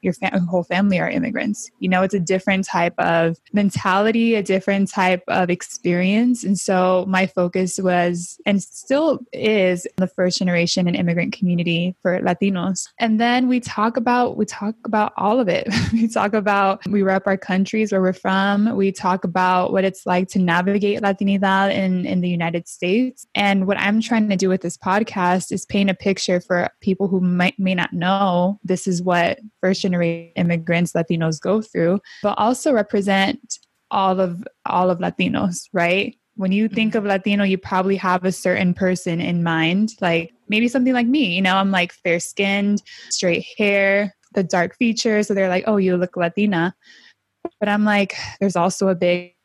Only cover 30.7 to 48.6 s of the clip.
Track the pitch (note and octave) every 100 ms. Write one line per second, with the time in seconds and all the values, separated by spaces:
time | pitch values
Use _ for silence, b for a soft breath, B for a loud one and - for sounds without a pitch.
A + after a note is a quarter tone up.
30.7 | E3+ F3 - E3 E3 D#3+ D#3 F3 G#3+ G#3+
31.7 | F3 E3+ G3 B B G3+ - G#3+ B3+ D#4
32.7 | B3 G3+ G#3+ G3+ G3 G3 - - - _
33.7 | _ _ F#3+ F#3+ F#3 F#3 F3 - _ -
34.7 | F3+ F#3 F3 F3+ - F3+ - G3 F3 -
35.7 | G3 E3+ F#3 G3+ - _ - F#3+ G3 A3
36.7 | G3+ A3 A3+ G3+ G3 G3+ G3+ G3 F#3+ -
37.7 | F#3+ F#3 G3 F#3+ F3+ F#3 F3+ F#3 F3+ F#3
38.7 | F3+ F#3 F3+ - E3+ - F3 E3+ D#3+ D#3+
39.7 | F#3 G#3+ - F#3 E3+ E3+ _ _ G#3+ A#3+
40.7 | C4+ B3 B3 A#3+ C#4+ A3 F3 F#3+ F#3+ G3
41.7 | F#3+ F3 - F#3 E3+ - - G3 G3+ G3+
42.7 | G3+ B B B - F#3 E3+ - - G#3
43.7 | G3+ G3 G3 G3+ _ _ - F3+ F#3 E3+
44.7 | - A#3 A3 A#3 G#3+ G#3 G3 F#3+ F3+ -
45.7 | G#3 F#3 F3+ F3+ - E3+ E3+ G#3 F3+ E3+
46.7 | - B B B B _ _ E4+ _ G#3
47.7 | G#3 G#3 G#3 G3 - B B G3 F3+